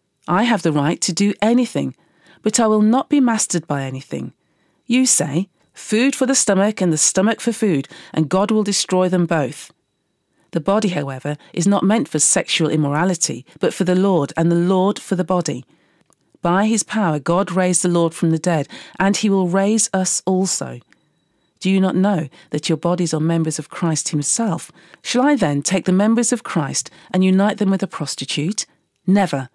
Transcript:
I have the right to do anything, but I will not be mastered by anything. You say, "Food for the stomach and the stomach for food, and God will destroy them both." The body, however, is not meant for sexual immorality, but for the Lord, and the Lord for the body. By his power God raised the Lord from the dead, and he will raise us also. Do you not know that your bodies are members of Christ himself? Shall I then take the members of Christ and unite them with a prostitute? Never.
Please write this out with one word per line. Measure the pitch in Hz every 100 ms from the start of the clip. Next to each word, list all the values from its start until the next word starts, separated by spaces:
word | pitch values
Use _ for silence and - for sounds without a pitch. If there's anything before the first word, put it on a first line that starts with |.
| _ _ -
I | 180
have | 240 214
the | 165
right | 147 143 170
to | -
do | 165 202 -
anything, | 214 240 240 - 139 - _ _ _ -
but | 220 214
I | 226
will | 214
not | 214 240 -
be | 294
mastered | 247 220 - 175 -
by | 143
anything. | 135 131 - 139 135 - _ _ _ _ -
You | 240 254
say, | - 143 143 196 _ _
"Food | - - 214 262 -
for | 254
the |
stomach | 262 - 190 202 214
and | 180
the | 156
stomach | - - 202 220
for | -
food, | 220 214 151 131 - -
and | - 151
God | 185 202
will | 214
destroy | 208 202 - 185 185
them | 180 170
both." | 165 131 - - _ _ _ _ _ _ _ _
The | 170
body, | 151 202 208
however, | 175 139 131 147 147 -
is | - 170
not | 202
meant | 196 220 -
for | 151
sexual | - - - - 160
immorality, | 156 143 147 185 175 - 127 - -
but | -
for | -
the | 180
Lord, | 185 196 180 143 -
and | 170
the | 170
Lord | 175 190 190 208
for | -
the | 180
body. | 175 180 165 123 - _ _ _ _ _ _ _
By | 175 185 214
his | 220
power | 190 220 190 151
God | 139 175 196
raised | 180 180 180
the | 180
Lord | 175 170
from | 165 165
the | 160
dead, | 175 165 139 - - -
and | 190 202
he | 214
will | 196 185
raise | 190 196 220 -
us | 190 185 - -
also. | 185 185 - 127 123 - _ _ _ _ _ _ -
Do | 185
you | 190
not | 185
know | 180 190 185 151 - -
that | - -
your | 160
bodies | 170 175 170
are | 156
members | 160 165 160 151
of | 151
Christ | - 170 156 -
himself? | 151 147 - 226 151 - - - -
Shall | - 240
I | 269 294
then | 170 143
take | - 190
the | 175
members | 185 208 226 233
of | 240
Christ | - 175 139 135 - - -
and | 185
unite | 185 190 202 -
them | 196
with | 190
a | 190
prostitute? | - 143 - 151 - 151 214 - _ _ _ -
Never. | 196 185 139 131